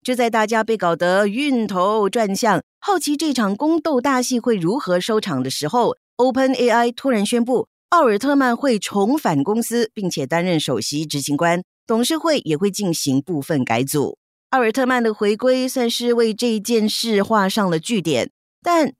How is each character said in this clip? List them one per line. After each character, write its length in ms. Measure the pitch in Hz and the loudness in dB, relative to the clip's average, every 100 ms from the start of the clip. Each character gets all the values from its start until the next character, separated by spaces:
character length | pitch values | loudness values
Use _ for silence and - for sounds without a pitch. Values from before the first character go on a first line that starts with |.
就 120 | - | -4
在 160 | - 233 | 0 0
大 160 | 226 214 | 2 0
家 180 | 220 | 0
被 140 | 220 220 | 0 0
搞 180 | 175 165 | 0 0
得 300 | 175 185 208 | 2 2 0
晕 400 | 208 294 254 214 | 0 0 0 0
头 420 | 190 185 220 196 | 0 0 2 0
转 260 | 240 214 | 0 -2
向， 280 | 190 226 180 - _ | 0 0 0 -2 _
好 200 | - 370 | -2 -2
奇 160 | 294 | 0
这 200 | 294 320 | -2 -2
场 200 | 254 208 | 0 -2
宫 240 | 202 302 330 | 0 0 0
斗 220 | 320 247 | 0 0
大 220 | 277 254 | 0 0
戏 180 | 247 247 | 0 -2
会 160 | 240 220 | 0 0
如 220 | 165 247 | 0 -2
何 200 | 226 180 | 0 -2
收 220 | 185 220 | 0 -2
场 220 | 208 139 | -2 -4
的 80 | 127 | -4
时 180 | - 147 | -4 -2
候 280 | 247 220 - _ - | 0 0 -2 _ 0
，Open 380 | 254 247 262 | 0 2 2
A 160 | 269 240 | 2 2
I 200 | 226 240 | 4 2
突 200 | 240 277 | 0 0
然 160 | 233 202 | 0 0
宣 180 | 240 | 0
布， 240 | 233 240 - _ - | 0 0 -2 _ 0
奥 160 | 349 277 | 2 4
尔 120 | 202 | 2
特 160 | - | 2
曼 220 | 285 262 233 | 2 2 2
会 220 | 285 220 | 0 0
重 400 | - 202 196 302 | 0 0 0 0
返 260 | 220 151 | 0 0
公 180 | 143 214 | 0 -2
司， 280 | 233 233 - | -2 -2 -2
并 160 | - 190 | -4 -6
且 180 | 160 143 | -4 -2
担 160 | 165 | -2
任 160 | 180 165 | 0 0
首 220 | 147 120 | 0 -4
席 240 | 117 147 | -4 -4
执 160 | 156 143 | -4 -4
行 160 | 135 143 | -4 0
官， 260 | 170 175 180 _ - | 0 0 -4 _ -4
董 160 | 226 | -2
事 140 | 247 320 | 0 0
会 220 | 330 294 - | 0 0 0
也 100 | 151 | 0
会 140 | 202 | 0
进 240 | 190 202 | -2 -4
行 260 | 165 - 135 | -2 -2 -2
部 220 | - 160 | -2 -4
分 200 | 131 151 | -2 -2
改 220 | 123 113 | 0 0
组。 320 | 135 151 117 - _ _ - | 0 -2 -2 -6 _ _ -4
奥 120 | 269 | 0
尔 120 | 226 | 0
特 140 | 220 254 | 0 0
曼 160 | 254 | 0
的 100 | 233 | 0
回 240 | 214 208 214 | 0 0 0
归 320 | 254 262 254 | 2 2 0
算 220 | 262 233 | -2 -2
是 240 | - 240 | -2 0
为 180 | 240 233 | 2 2
这 260 | 208 240 220 | 0 0 -2
件 300 | 196 233 214 | 0 0 0
事 340 | - 233 208 | -2 0 0
画 240 | 196 220 190 | 2 2 2
上 240 | 190 196 | 0 0
了 80 | 165 | 0
句 220 | 160 226 | -2 -2
点， 300 | 165 139 98 _ _ _ | 0 0 -2 _ _ _
但 320 | - 339 302 - | 0 2 2 -2